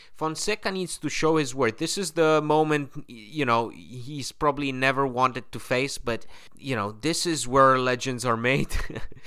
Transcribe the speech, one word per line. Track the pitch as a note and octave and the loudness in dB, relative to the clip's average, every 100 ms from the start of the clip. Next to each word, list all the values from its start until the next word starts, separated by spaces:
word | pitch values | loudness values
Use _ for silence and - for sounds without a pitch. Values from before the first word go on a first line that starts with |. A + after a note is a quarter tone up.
| - - | -16 -6
Fonseca | D#3+ D#3 - G#3+ A3 | -6 -4 -4 -2 -2
needs | F#3+ F3+ - | -4 -4 -6
to | D3+ | -6
show | - D#3 D#3+ | 0 2 4
his | C#3+ | 2
worth. | C3 A#2+ - | 0 0 0
This | D#3+ - | -4 -2
is | F3+ | -2
the | D#3 D#3 D#3 | 2 4 4
moment, | D3+ D3+ D#3 D3+ C#3+ - | 4 4 4 2 -2 -10
y-, | - | -14
you | A#2 G#2 D3+ | -16 -10 -2
know, | C3+ A#2 A2+ | 2 4 2
he's | - E2 B2+ B2 D3 B2+ | -6 -14 -12 -10 -8 -8
probably | - D#3 C#3 C#3+ | -2 0 0 -2
never | C3 C3 C3 C#3 | 0 2 2 0
wanted | A#2+ B2+ B2+ B2 | 2 2 0 -8
to | A#2 | -8
face, | - B2+ C3+ - | -2 0 0 -4
but, | - A2+ - - - - | -4 -4 -6 -14 -16 -12
you | C#3 | -4
know, | B2 G2+ | -2 -2
this | G#2+ D3 E3 F3 | -4 -4 -2 -2
is | D#3 B2 | -2 2
where | C3 C3+ C3 | 6 8 6
legends | B2+ B2 C3+ B2 | 2 0 -2 -4
are | B2 A#2 | -2 0
made. | A#2 C#3 C#3 - - | 2 2 0 -2 -2
<laughs> | - - - | -4 -8 -8